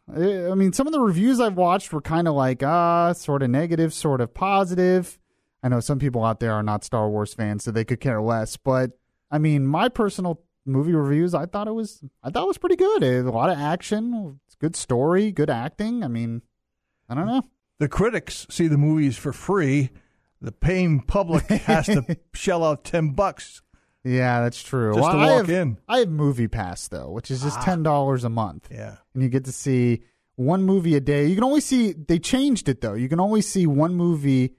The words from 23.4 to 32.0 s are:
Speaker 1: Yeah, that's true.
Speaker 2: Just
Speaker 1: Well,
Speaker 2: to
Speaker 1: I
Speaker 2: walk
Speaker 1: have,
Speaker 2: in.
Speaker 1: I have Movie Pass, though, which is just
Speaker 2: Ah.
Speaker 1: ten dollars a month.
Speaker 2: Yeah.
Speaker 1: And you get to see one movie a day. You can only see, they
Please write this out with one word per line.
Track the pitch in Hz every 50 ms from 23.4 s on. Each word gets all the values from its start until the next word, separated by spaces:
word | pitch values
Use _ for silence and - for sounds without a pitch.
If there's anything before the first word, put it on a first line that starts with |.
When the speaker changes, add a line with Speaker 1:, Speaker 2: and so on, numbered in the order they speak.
| - - - - _ _ _ _ _ _ _ _ -
Speaker 1:
Yeah, | 127 123 127 127 123 123 120 120
that's | 120 117 - -
true. | - - 131 117 107 107
Speaker 2:
Just | 110 131
Speaker 1:
Well, | 160 185
Speaker 2:
to | 147
Speaker 1:
I | 147 -
Speaker 2:
walk | - 247 208
Speaker 1:
have, | 170
Speaker 2:
in. | 170 185 175 135 110 - _ -
Speaker 1:
I | 220 254
have | 240 180
Movie | 156 151 147 143 139 120 117 107
Pass, | - 113 98 90 87 - - -
though, | - 80 64 65
which | 85 113 - -
is | 131 127 135
just | 147 - -
Speaker 2:
Ah. | -
Speaker 1:
ten | 185 185 165 156
dollars | 156 147 143 139 139 135 127 120
a | 117
month. | 113 113 110 95 73 76 - -
Speaker 2:
Yeah. | - 110 107 107 107 - _ _ -
Speaker 1:
And | 131 131
you | 127
get | 120 135 127
to | 131 127
see | - - 139 131 127 120 120 120 113 - _ _ _ _ _ _
one | - 127 135 175 190 190
movie | 190 190 196 165 170 156
a | 143
day. | 135 139 143 143 147 151
You | 185
can | 196 233
only | 262 285 302 -
see, | - 269 254 233 208 165
they | 160